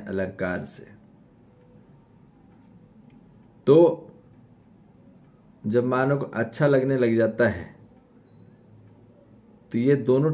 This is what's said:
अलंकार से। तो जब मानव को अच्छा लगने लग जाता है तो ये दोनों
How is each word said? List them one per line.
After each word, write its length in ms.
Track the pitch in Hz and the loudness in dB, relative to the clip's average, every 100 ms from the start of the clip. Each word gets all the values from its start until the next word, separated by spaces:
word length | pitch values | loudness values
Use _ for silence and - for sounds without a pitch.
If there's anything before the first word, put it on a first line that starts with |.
| - | -6
अलंकार 560 | 95 95 - 92 90 - | -8 -8 -6 -8 -8 -10
से। 220 | - - - - - _ _ - _ - - - - _ - - _ - - - - - - - - - - - _ - | -18 -20 -20 -20 -20 _ _ -20 _ -20 -20 -20 -20 _ -20 -20 _ -20 -20 -20 -20 -20 -20 -20 -20 -20 -20 -20 _ 4
तो 420 | 156 170 - - - - - - _ _ - - - - - - _ _ _ | 6 6 2 -10 -20 -20 -20 -20 _ _ -20 -20 -20 -20 -20 -20 _ _ _
जब 220 | - 120 123 | -4 -2 0
मानव 320 | 127 135 143 | 0 0 -2
को 60 | - | -4
अच्छा 420 | 110 113 - 147 | -6 -6 -2 0
लगने 300 | 139 131 135 | 2 0 0
लग 180 | 120 113 | 0 2
जाता 300 | 110 - 117 | 0 0 -2
है 240 | 87 85 - - _ _ _ _ - - - - - - - - - - - - - _ | -2 -10 -20 -20 _ _ _ _ -20 -20 -20 -20 -20 -20 -20 -20 -20 -20 -20 -20 -20 _
तो 60 | 117 | -2
ये 180 | 127 135 | 0 2
दोनों 340 | 117 131 156 | 2 2 0